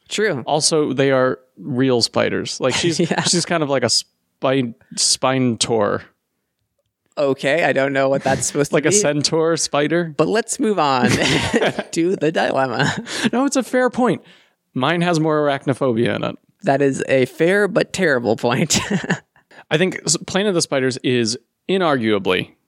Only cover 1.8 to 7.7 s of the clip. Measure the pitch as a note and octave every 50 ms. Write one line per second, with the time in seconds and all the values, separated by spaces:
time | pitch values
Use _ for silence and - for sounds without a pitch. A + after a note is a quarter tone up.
1.8 | C3 C3+ B2 A#2 A2 - - A2+ A2 G#2 G2+ F#2 - - - - - C3 B2 -
2.8 | - E3+ D#3+ - F3 D#3 - - D#3+ - - F3 D#3+ - F3+ E3+ D#3 C3+ C#3 C3
3.8 | A#2+ A2+ - - - - _ _ _ _ _ _ - C3+ C3 C#3 B2+ A#2 A2+ -
4.8 | _ _ - - - - - - - B2+ C3 C3 B2+ B2 A#2 G#2+ - - A#2+ A2+
5.8 | G#2 G2+ G2 G2+ - - _ _ _ _ _ _ _ _ _ _ _ _ _ _
6.8 | _ _ _ _ _ _ _ - D3 C#3 C3+ - - C#3 C#3+ E3 E3+ D3+